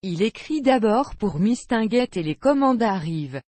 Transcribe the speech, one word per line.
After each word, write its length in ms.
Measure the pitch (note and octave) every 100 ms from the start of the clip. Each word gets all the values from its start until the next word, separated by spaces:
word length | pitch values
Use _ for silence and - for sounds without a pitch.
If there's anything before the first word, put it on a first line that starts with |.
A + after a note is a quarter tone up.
Il 180 | F#3+ E3
écrit 400 | G#3+ - - D#4
d'abord 540 | C4 C4 G#3+ A3 C#4 -
pour 220 | G3+ D3
Mistinguett 760 | G3 B3 - A#3 A3 A#3+ B3 F#3
et 40 |
les 120 | D#3
commandes 480 | D3+ C4+ C#4+ C4+ B3
arrivent 580 | A3+ F#3+ D#3 D#3+ C#3+ C3+